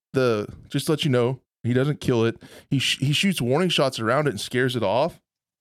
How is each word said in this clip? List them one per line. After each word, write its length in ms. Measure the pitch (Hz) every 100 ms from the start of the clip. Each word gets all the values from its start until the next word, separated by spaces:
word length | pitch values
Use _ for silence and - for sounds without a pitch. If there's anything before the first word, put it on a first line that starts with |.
| _
the, 340 | 131 127 107 104 - -
just 180 | 139 -
to 60 |
let 100 | 151
you 60 | 156
know, 300 | 123 120 131 _ _
he 80 | 117
doesn't 280 | 123 143 139
kill 240 | - 117
it. 160 | 113 - - - -
He 80 | 135
sh-, 200 | - -
he 120 | 135
shoots 280 | 143 196 165
warning 260 | 120 143 185
shots 280 | 165 135 -
around 300 | 110 135 147
it 20 |
and 100 | 98
scares 360 | - 123 131 120
it 60 |
off. 360 | 98 117 170 - _ _ _ _